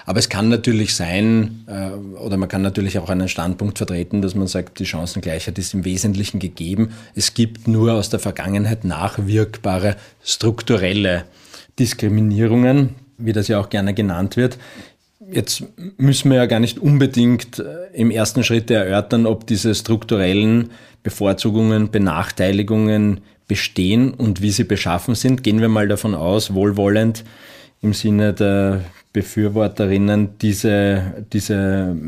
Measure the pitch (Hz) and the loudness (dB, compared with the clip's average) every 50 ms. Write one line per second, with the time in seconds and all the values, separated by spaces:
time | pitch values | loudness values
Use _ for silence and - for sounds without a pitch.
0 | - - 92 110 110 - - 98 107 113 120 113 113 123 117 107 107 101 - - | -8 -4 -2 -2 -2 -2 0 0 2 2 2 2 2 2 0 2 0 0 -2 -4
1 | 92 82 87 95 104 110 113 113 110 110 113 113 - - 101 98 98 95 98 101 | -4 -2 0 0 2 2 2 2 0 0 -4 -10 -16 -14 -10 -10 -10 -10 -10 -12
2 | 101 98 95 - - - 98 95 95 90 - 98 98 98 95 - 98 95 - 101 | -14 -14 -14 -12 -8 -4 -2 -2 -2 -2 -2 -2 -2 0 0 -2 -2 -2 -2 -4
3 | 82 - 95 92 92 92 - - 82 87 95 - 104 107 104 - 110 82 92 87 | -4 -2 -2 -2 -2 -2 -2 -4 -4 -4 -4 -2 -4 -4 -4 -4 -6 -4 -4 -4
4 | 87 - - 104 98 95 90 101 95 92 - 95 90 - - - 98 90 - 82 | -4 -4 -2 -2 -2 -2 -2 -2 -2 -2 -2 -4 -6 -8 -8 -8 -8 -6 -6 -6
5 | 82 87 - 101 87 85 80 82 - - 90 - 92 - - 98 87 92 92 92 | -8 -8 -8 -8 -6 -6 -6 -6 -6 -6 -6 -6 -6 -4 -4 -4 -4 -2 -2 -2
6 | - 107 98 98 101 - - 98 92 87 - - 82 85 95 98 113 110 - - | 0 0 0 -2 -2 -4 -4 -6 -6 -8 -8 -8 -8 -4 -2 0 0 -2 -4 -8
7 | - - - - 107 - - - 117 113 113 - - 117 113 110 110 117 117 110 | -20 -12 -6 -4 -4 -2 0 0 0 0 -2 -4 -2 0 2 4 4 4 2 2
8 | 98 - - 104 - 104 90 - - 92 98 101 104 107 113 110 - 95 80 76 | 0 -2 -4 -4 -4 -4 -6 -6 -4 -2 -2 0 0 0 -2 -2 -4 -4 -4 -2
9 | 87 101 - - 104 98 107 107 107 104 - - - 101 92 92 92 104 101 - | -4 -4 -4 -4 -2 0 2 2 2 0 -2 -4 -4 -2 0 0 0 0 -2 -4
10 | - - - _ - - - - - 113 104 - - - 123 104 92 90 98 104 | -8 -18 -20 _ -8 -6 -4 -2 0 0 -2 0 0 0 2 2 2 2 2 2
11 | 101 92 90 87 90 - - _ - - - - - _ _ - 131 110 - - | 2 2 0 -2 -4 -8 -16 _ -20 -20 -20 -20 -20 _ _ -2 -2 -2 0 -2
12 | - 107 104 107 107 107 104 104 113 113 113 120 123 127 131 143 139 127 - - | 0 0 2 2 2 2 2 2 2 2 4 4 4 4 4 4 2 0 -2 -6
13 | - _ _ - 117 110 110 107 101 - 113 101 95 - - 104 98 98 101 104 | -18 _ _ -6 -4 -2 -2 0 0 0 0 0 0 -2 -2 -2 0 0 0 0
14 | 110 98 87 85 95 104 - 120 123 123 123 - - - - - - - _ _ | 0 -2 -2 -2 -4 -2 0 0 0 0 -2 -6 -16 -20 -20 -20 -20 -20 _ _
15 | _ _ _ _ 214 190 185 123 110 - - - - - - - 175 185 - - | _ _ _ _ -16 -8 -6 -6 -4 -4 -6 -8 -10 -12 -16 -16 -16 -14 -4 0
16 | 127 139 - - - 143 131 127 123 117 117 110 117 113 - - - 147 147 139 | 2 2 4 4 4 4 6 6 4 4 4 2 2 0 0 0 2 4 4 4
17 | 135 127 131 120 120 120 123 117 - - - - - - 151 170 180 190 185 151 | 4 2 2 4 4 4 4 2 0 -6 -10 -10 -10 -10 -10 -12 -14 -10 -2 0
18 | 113 117 107 113 107 - - 135 110 - 117 113 113 - 120 107 98 92 95 104 | 0 2 2 2 0 0 0 0 0 2 2 0 2 2 2 2 2 2 0 0
19 | 104 - - 117 117 110 110 - - - 117 95 - 113 104 95 - - 117 110 | 0 0 2 2 2 2 0 -2 -2 -2 -2 0 2 0 0 0 0 -2 -2 -2
20 | - - 117 104 95 90 92 101 107 110 113 117 117 117 - - - - - _ | 0 0 0 0 2 2 2 2 4 4 2 2 0 -2 -8 -18 -20 -20 -20 _
21 | - 104 - - 104 98 95 - - 113 104 110 110 110 110 110 107 107 - 107 | -8 -8 -4 -2 0 0 0 0 0 0 0 2 2 2 2 2 0 0 0 0
22 | 101 92 80 78 95 - - - 92 95 98 98 104 101 113 107 110 107 107 107 | 0 0 0 -2 -4 -4 -2 0 0 2 2 0 0 0 0 2 2 2 2 2
23 | 107 104 98 95 - - _ _ _ - 104 95 - - - - 90 92 104 117 | 2 2 0 -2 -6 -14 _ _ _ -4 -4 -4 -4 -4 -2 0 0 2 4 2
24 | 127 131 - - 120 110 95 87 98 104 98 - 117 - 107 95 - 95 85 92 | 2 2 0 -2 -2 -2 0 0 0 0 0 0 0 0 0 -2 0 -2 -2 -2
25 | - - 120 110 - 127 131 123 - 110 104 110 113 113 110 110 104 101 104 104 | -2 -2 -2 0 2 0 0 2 2 0 2 2 2 2 2 2 2 0 0 0
26 | - 110 101 80 76 87 98 113 110 - 98 95 98 104 101 101 98 101 104 107 | -2 -2 -2 -2 0 0 0 0 0 -2 0 0 2 2 2 2 2 2 4 4
27 | 110 113 110 113 - - - - - - - - - - _ _ - 107 101 - | 2 2 0 -2 -8 -18 -20 -20 -20 -20 -20 -20 -20 -20 _ _ -2 -2 0 0
28 | - 110 104 104 107 104 101 - 107 101 98 101 98 98 98 98 90 87 - - | 0 2 2 4 2 2 2 2 2 2 2 2 2 2 0 -2 -4 -8 -12 -20
29 | _ _ - 104 98 - - 110 107 104 101 110 107 98 - - 107 95 98 98 | _ _ -4 -4 -4 -2 -2 0 0 0 2 0 0 0 0 0 0 2 2 4
30 | 101 101 104 104 104 101 104 - - 107 101 101 - 110 104 101 101 101 98 95 | 4 4 4 2 2 0 -2 -2 0 0 0 0 2 2 2 4 4 2 2 0
31 | 92 92 - - 107 - - 107 101 - 107 98 98 95 95 98 95 92 87 80 | -2 -4 -8 -10 -10 -6 -4 -4 -2 0 0 0 0 0 0 0 -2 -2 -4 -6
32 | 76 | -6